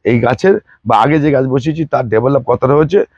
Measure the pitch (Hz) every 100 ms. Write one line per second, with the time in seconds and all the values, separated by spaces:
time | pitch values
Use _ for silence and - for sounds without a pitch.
0 | - 120 120 123 190 208 - _ - 110
1 | 117 156 147 139 131 135 131 156 151 131
2 | 123 110 123 135 - 123 127 143 165 196
3 | -